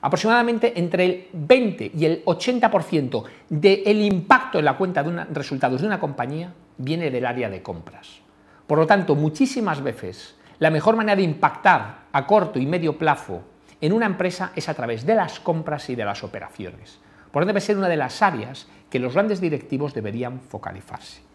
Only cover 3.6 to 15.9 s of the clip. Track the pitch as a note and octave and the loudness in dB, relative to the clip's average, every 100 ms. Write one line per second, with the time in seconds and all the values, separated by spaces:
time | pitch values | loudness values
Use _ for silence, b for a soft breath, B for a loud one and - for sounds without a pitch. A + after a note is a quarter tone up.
3.6 | F#3+ G3 G3+ G#3+ G#3 F#3+ D#3+ - - - | 4 4 4 2 2 0 4 4 4 0
4.6 | D3 C3+ F#3+ D#3+ D3 E3+ D#3 D3+ C3+ C3+ | 2 0 0 0 -2 -4 -6 -6 -6 -2
5.6 | C3 B2+ G3+ G3 D#3 C#3 B2 D3+ F3 F3 | 0 0 -2 -2 -4 -4 -6 -6 -10 -16
6.6 | - - C3+ E3 D#3+ B2+ B2 B2 A2+ F#2+ | -20 -10 -4 -2 -2 -2 -2 -2 -4 -6
7.6 | - F2 D#2+ - - - _ b b b | -10 -12 -12 -20 -20 -20 _ b b b
8.6 | _ D3+ D#3+ G3+ E3+ C#3+ D3+ D3+ C4 - | _ 2 4 2 2 0 0 0 -2 0
9.6 | G#3 D3 C#3 A2+ F#2 G2 - - b b | -4 -4 -6 -8 -12 -14 -20 -20 b b
10.6 | D#3+ D#3 G3 A3+ G#3+ G3+ F3+ D3 D3 - | 2 4 2 2 2 2 2 2 0 4
11.6 | G3 D#3+ - - - C#3+ C#3 G#3 F3+ C3 | 4 4 2 -14 -2 -2 4 4 4 -2
12.6 | C3+ F3 D#3+ D3+ D#3 C#3 - F2+ - _ | 0 0 -2 0 0 0 -2 -12 -12 _
13.6 | b b D#3 G#3+ A3 F#3 F#3 - F#3 - | b b 0 2 0 0 -2 -2 -6 -6
14.6 | D#3 D3+ A#2+ A2+ C3+ A3 E3+ - - E3 | -6 -6 -4 -4 2 2 2 -4 -4 -2
15.6 | D#3 D3 - | -2 -6 -6